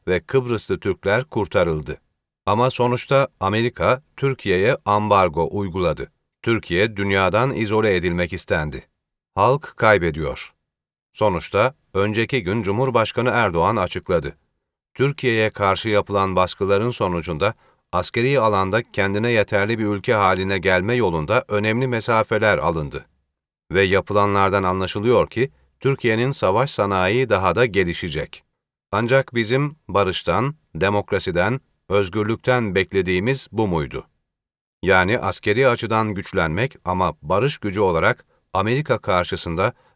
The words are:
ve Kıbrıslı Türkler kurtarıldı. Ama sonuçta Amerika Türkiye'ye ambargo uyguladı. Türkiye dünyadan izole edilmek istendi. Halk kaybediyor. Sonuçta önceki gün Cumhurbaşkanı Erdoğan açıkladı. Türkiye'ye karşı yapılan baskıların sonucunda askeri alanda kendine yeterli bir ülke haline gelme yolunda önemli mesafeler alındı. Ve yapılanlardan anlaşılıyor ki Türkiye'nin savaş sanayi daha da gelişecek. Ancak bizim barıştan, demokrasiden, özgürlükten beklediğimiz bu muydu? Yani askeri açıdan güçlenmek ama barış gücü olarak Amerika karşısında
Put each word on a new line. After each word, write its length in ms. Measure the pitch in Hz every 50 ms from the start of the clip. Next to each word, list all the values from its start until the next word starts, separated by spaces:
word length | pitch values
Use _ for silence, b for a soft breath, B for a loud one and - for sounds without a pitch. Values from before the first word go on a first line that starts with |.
| b
ve 120 | 87 92 85
Kıbrıslı 600 | - - - 135 127 120 117 104 - - 98 82
Türkler 440 | - 104 90 - - 95 101 120 135
kurtarıldı. 720 | - - 120 101 - - 101 90 85 80 78 73 - 76 - _ _ _ _ _ _ _ _ _
Ama 240 | 95 101 110 123 131
sonuçta 580 | - - 120 123 123 120 - - 143 135 139 - _ _
Amerika 640 | 98 95 104 110 117 120 - - 82 98 127 135 _ _ _
Türkiye'ye 600 | - 139 139 131 - - 101 90 90 98 117 143 - _
ambargo 600 | 104 104 104 107 104 104 98 92 87 73 82 82 -
uyguladı. 600 | - 101 101 92 80 95 87 82 76 67 67 - _ _ _ _ _ _
Türkiye 540 | - - 113 98 - - - 87 208 226 107
dünyadan 600 | 98 101 101 98 98 95 92 85 107 123 139 123
izole 400 | - 113 101 110 110 110 107 95
edilmek 380 | 90 85 90 87 87 87 80 95
istendi. 500 | 87 - - 98 82 78 76 67 - - _ _ _ _ _ _ _ _ _ _
Halk 380 | 92 101 117 135 151 - - -
kaybediyor. 760 | - 117 110 107 90 85 82 73 80 76 69 65 - - - _ _ _ _ _ _ _ _ _ _ _ _ _
Sonuçta 600 | - 107 104 90 82 - - - 98 113 131 - _ _ _ -
önceki 500 | 95 101 107 104 110 113 - - 131 92
gün 200 | 85 101 117 101
Cumhurbaşkanı 680 | 95 98 110 135 131 117 117 110 - - 120 117 127
Erdoğan 460 | 107 120 113 98 82 85 82 98 117
açıkladı. 640 | 107 90 90 - 92 - - 90 82 71 69 - _ _ _ _ _ _ _ _ _ _ _ _
Türkiye'ye 560 | - 131 143 143 - - 123 113 110 110 107
karşı 400 | - - 101 98 95 - - 113
yapılan 460 | 104 101 95 - 101 98 98 95 92
baskıların 560 | 92 92 90 - - 98 92 98 101 110 123
sonucunda 640 | 120 - 110 92 87 85 78 90 82 73 92 107 113 b b b b b b b
askeri 480 | - 90 90 - - 117 120 135 139 135
alanda 520 | 113 110 104 95 95 95 95 - 120 -
kendine 400 | - - 98 98 98 104 110 120
yeterli 480 | 120 110 101 - 110 98 101 107 117 110
bir 60 | 110
ülke 280 | 104 104 98 - - 117
haline 440 | 107 101 95 95 92 95 95 98
gelme 380 | 95 87 95 92 92 92 107 123
yolunda 500 | 123 113 92 85 80 76 78 107 127 -
önemli 400 | - 104 104 104 110 110 120 135
mesafeler 720 | 127 123 113 - - 113 110 107 - 113 104 110 107 98
alındı. 480 | 71 69 85 82 80 76 69 64 67 - _ _ _ _ _ _ _ _ _ _ _ _ _
Ve 100 | 80 95
yapılanlardan 840 | 98 92 98 95 90 - 101 104 101 101 101 101 98 95 95 101 95
anlaşılıyor 640 | 92 92 95 95 90 - 104 104 123 120 101 80 -
ki 220 | - 110 123 143 _ _ _ _ _ _
Türkiye'nin 520 | - 135 139 - - 117 110 110 120 135
savaş 400 | 143 - - 92 95 113 135 143
sanayi 580 | - - 104 101 98 95 92 92 107 127 131 110
daha 260 | 104 92 95 92 85
da 100 | 107 127
gelişecek. 800 | 120 90 98 92 87 82 - - 87 71 76 71 - - - _ _ _ _ _ _ _ _ _ _
Ancak 440 | - 104 120 113 131 135 131 - -
bizim 400 | 117 113 104 123 135 147 147 - _ _
barıştan, 680 | - 90 101 98 92 87 - - 87 85 101 123 143 151 - _ _ -
demokrasiden, 840 | 80 90 98 104 104 - - 104 95 - 95 85 85 90 107 127 135 - _ _ _ _ -
özgürlükten 840 | 92 101 101 90 92 110 107 107 113 - - 131 127 123 117 104 90
beklediğimiz 720 | 98 92 - 95 95 90 92 92 90 98 123 135 131 - -
bu 160 | 101 107 110
muydu? 400 | 98 87 78 71 64 60 64 - _ _ _ _ _ _ _ _ _ _ _ _ _ _ _ -
Yani 360 | 90 95 92 90 92 113 -
askeri 480 | - 95 90 - - 107 104 120 135
açıdan 460 | 127 120 - - 101 110 110 110 107 98
güçlenmek 600 | 90 95 - - 95 85 80 80 95 120 147 - - _
ama 300 | 87 92 92 92 85 78 -
barış 360 | - 76 92 101 117 147 143
gücü 220 | - - 104 92 104
olarak 460 | 104 92 85 80 87 107 123 - - _ _ _ _ _ -
Amerika 440 | 95 98 107 123 139 151 - 120
karşısında 760 | 104 - 104 95 90 87 - 95 85 - 90 82 85 95 110 b b b b b